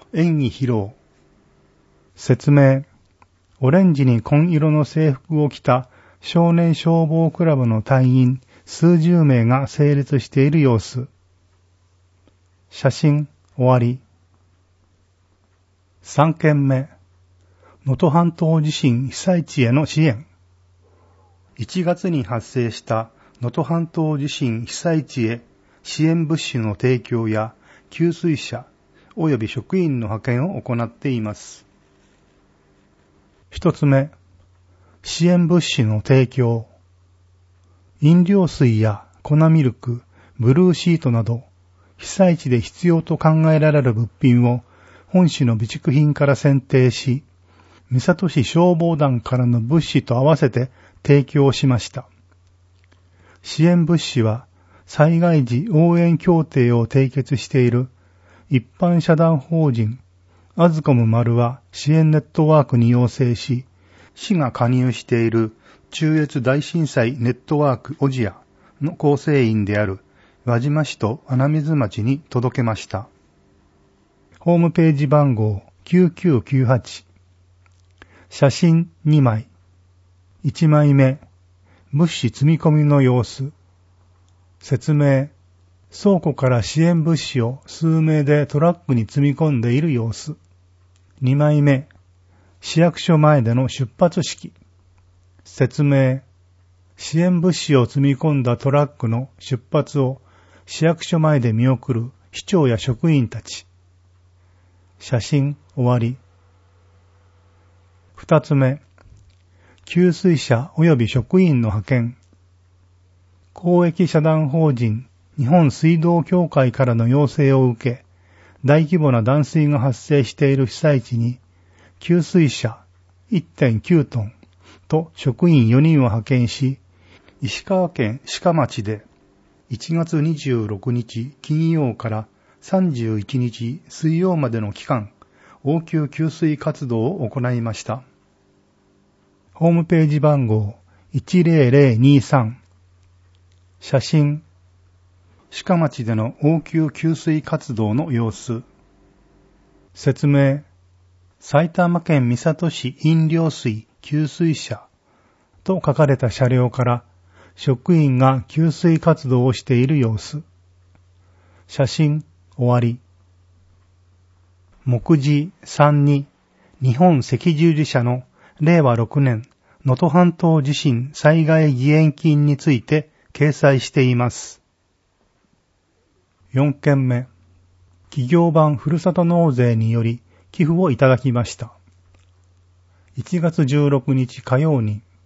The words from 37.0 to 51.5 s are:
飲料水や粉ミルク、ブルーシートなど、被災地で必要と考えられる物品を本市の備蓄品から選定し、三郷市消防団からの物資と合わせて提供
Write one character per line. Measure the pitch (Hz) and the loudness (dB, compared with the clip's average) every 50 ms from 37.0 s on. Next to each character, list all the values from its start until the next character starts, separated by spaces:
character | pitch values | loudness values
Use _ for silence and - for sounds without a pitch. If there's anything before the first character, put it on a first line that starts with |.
| _ _ _ _ _ _ _ _ _ _ _ _ _ _ _ _ _ _ _ - | _ _ _ _ _ _ _ _ _ _ _ _ _ _ _ _ _ _ _ 0
飲 | 147 151 170 180 175 | 4 4 6 6 4
料 | 180 202 196 175 - | 4 4 2 2 0
水 | - - 139 120 110 107 | 0 0 2 2 2 2
や | 110 110 101 - - _ _ _ _ | 0 0 -2 -4 -12 _ _ _ _
粉 | - 147 151 160 160 | 0 2 2 4 4
ミ | 160 160 139 | 4 4 2
ル | 120 | 2
ク、 | - _ - 123 120 120 _ _ _ _ _ _ _ | -2 _ -10 -10 -10 -10 _ _ _ _ _ _ _
ブ | - 110 123 135 | -2 2 2 4
ル | 175 185 | 4 4
ー | 180 160 | 2 2
シ | - - 175 165 | 0 0 0 0
ー | |
ト | 160 - 127 | 0 0 -2
な | 117 117 107 | -2 0 -2
ど、 | 107 117 120 - _ _ _ _ _ _ _ _ _ _ | -2 -6 -6 -8 _ _ _ _ _ _ _ _ _ _
被 | _ - | _ -18
災 | - - - 185 180 165 | -14 0 2 2 2 2
地 | - - 131 | 0 0 0
で | 123 117 | 0 0
必 | - - _ - 175 175 | -2 -4 _ -4 0 0
要 | 165 160 | 0 0
と | - - 160 | 0 -4 -6
考 | - - 156 160 160 160 160 156 | 0 2 2 2 4 4 2 2
え | 151 | 4
ら | 151 156 | 2 2
れ | 147 147 | 2 2
る | 127 127 107 | 0 0 -2
物 | 113 117 - _ - | -2 -4 -6 _ -2
品 | - 127 120 120 120 | 2 2 4 4 4
を | 120 123 120 - _ _ _ _ - - - _ | 2 0 -2 -6 _ _ _ _ -20 -20 -20 _
本 | _ - 180 180 156 | _ 0 2 2 2
市 | - - 139 | 0 0 0
の | 117 113 | 0 0
備 | 107 117 | -2 -4
蓄 | - - 139 - 165 | -6 -8 -6 -4 0
品 | 127 151 151 151 143 | 2 2 2 2 2
か | - 147 | 0 2
ら | 139 135 | 0 0
選 | - - 143 139 131 | 2 2 2 2 2
定 | - - 139 131 127 123 | 0 0 2 2 2 2
し、 | 110 - - 131 123 143 _ _ _ _ _ _ _ _ _ _ _ _ _ - | 0 -2 -4 -4 -4 -4 _ _ _ _ _ _ _ _ _ _ _ _ _ -4
三 | 127 131 | -4 -2
郷 | - 185 170 - 196 | 0 0 -2 0 -2
市 | 156 - 139 113 | -2 0 -2 -2
消 | - - 165 175 180 175 | 0 2 2 2 2 2
防 | 160 170 170 165 | 2 0 -2 0
団 | 143 151 135 123 117 | 0 0 0 0 -2
か | - - 127 | -4 -4 -2
ら | 127 123 | 0 0
の | 120 120 117 | 0 0 0
物 | 110 120 160 165 | 0 0 0 0
資 | - - - 135 - | 0 0 -2 -2 -2
と | - 117 | 0 -2
合 | 123 135 | 0 2
わ | 151 156 | 2 2
せ | - 156 127 | 2 0 -2
て | - 120 127 - _ _ - - _ _ | 0 -2 -6 -6 _ _ -20 -20 _ _
提 | - - 143 143 123 | 0 2 4 4 2
供 | - - 147 139 135 | 0 0 2 2 2